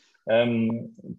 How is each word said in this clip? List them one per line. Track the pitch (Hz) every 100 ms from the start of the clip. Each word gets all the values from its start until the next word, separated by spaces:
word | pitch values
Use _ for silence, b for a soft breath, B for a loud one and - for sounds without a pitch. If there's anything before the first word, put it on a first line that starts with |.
| B B -
Ähm, | 113 120 117 113 113 - - -